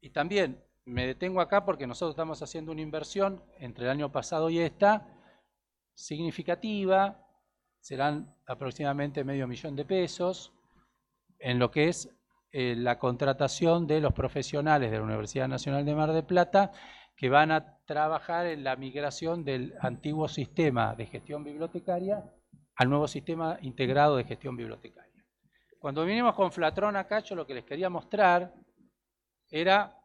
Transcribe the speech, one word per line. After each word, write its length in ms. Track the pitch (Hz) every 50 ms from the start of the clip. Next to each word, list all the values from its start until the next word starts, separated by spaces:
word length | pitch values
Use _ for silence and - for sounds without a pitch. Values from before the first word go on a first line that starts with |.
y 100 | - 135
también 520 | - 156 143 170 196 202 185 139 131 - _ _ _ _ _
me 220 | - 123 123 127
detengo 340 | 127 131 - - 185 185 185
acá 240 | 175 165 - 202 202
porque 220 | 196 180 139 139
nosotros 260 | 123 120 - 180 165 151
estamos 300 | 147 165 160 156 147 156
haciendo 300 | 143 - 165 156 156 160
una 100 | 156 156
inversión 600 | 156 151 156 156 - - 196 196 196 196 180 - _ _ -
entre 260 | 143 123 117 - 120
el 60 | 123
año 220 | 135 147 147 139 143
pasado 380 | 143 127 - - 160 160 165
y 80 | 165 170
esta, 500 | 170 156 - - 202 202 214 214 - - - - _ _ _ _ _ _ _ _ _ _ _ _ _ _ _
significativa, 1300 | - - - 151 151 165 165 135 - 165 - 175 175 - 220 214 202 196 185 190 190 196 202 208 - _ _ _ _ _ _ _ _ _ _ _ _
serán 540 | _ - 143 127 135 147 151 151 - - _ _ _
aproximadamente 760 | - 131 - 139 131 123 - 151 143 139 143 143 143 139 147 139
medio 220 | 135 139 139 135
millón 300 | 123 123 120 - 160 143
de 80 | 139 143
pesos, 680 | 139 196 190 180 165 - - 180 180 185 - - - _ _ _ _ _ _ _ _ _ _ _ _ _ _ _ _ _ _
en 200 | - 131 123 123
lo 120 | 123 120
que 180 | - 156 147 165
es, 260 | 175 - - - - _ _ _ _ _ _ _ -
eh, 220 | 143 127 123 120
la 220 | 117 120 123 120 120
contratación 880 | - 127 123 123 147 139 135 131 151 131 - - 170 165 165 175 170
de 140 | 147 151 156
los 120 | 151 139 -
profesionales 760 | - 131 131 - 147 127 - - 147 143 156 156 147 131 113
de 80 | 110 110
la 60 | 107
Universidad 440 | 110 110 107 107 104 - 135 131 131
Nacional 380 | 131 127 - 143 139 143 143
de 80 | 143 147
Mar 180 | 151 156 156 160
del 120 | 160 156
Plata 480 | - 185 175 175 175 - 196 202 196 - - - - - - - _ _
que 140 | _ - 127
van 220 | 131 143 156 160 156
a 260 | 156 156 - - _ _
trabajar 600 | _ 156 147 151 156 160 151 - - 170 170 175
en 180 | 175 160 147 139
la 100 | 135 131
migración 680 | 127 135 131 123 143 147 143 131 - 160 160 170 175 160
del 280 | 139 135 131 123 - - -
antiguo 480 | - 131 123 120 - 151 151 156 156 147
sistema 680 | - - 139 - - - 165 151 127 120 117 107 107
de 100 | 113 113
gestión 380 | - - 120 - - 147 147 147
bibliotecaria 800 | 147 147 151 160 170 - 180 170 - 180 175 185 196 208 208 - - _ _ _ _ - - _ _ _
al 140 | - 131 127
nuevo 160 | 139 147 151
sistema 500 | 143 - 143 139 - 170 160 165 160 170 - -
integrado 540 | 135 123 - 135 123 131 143 147 151 147
de 80 | 131 117
gestión 320 | 101 123 - - 139 127
bibliotecaria. 680 | 120 117 110 110 110 _ - _ - - _ _ _ _ _ _ _ _ _ _ _ _ _ _ _
Cuando 260 | - 147 139 151 160
vinimos 300 | 175 208 233 247 240 214
con 160 | - 196 180
Flatrón 460 | - - 170 156 160 196 196 208 208
acá, 240 | 196 185 - 208 220
yo 160 | 208 - 202
lo 100 | 175 156
que 80 | - 135
les 100 | 123 -
quería 240 | - 139 151 185 185
mostrar 640 | 180 165 - - - 202 208 185 175 175 180 180 - - _ _ _ _ _ _ _ _ _ _ _ _ _ _ _ _ _ _
era 480 | - 151 170 185 190 202 202 196 - _ _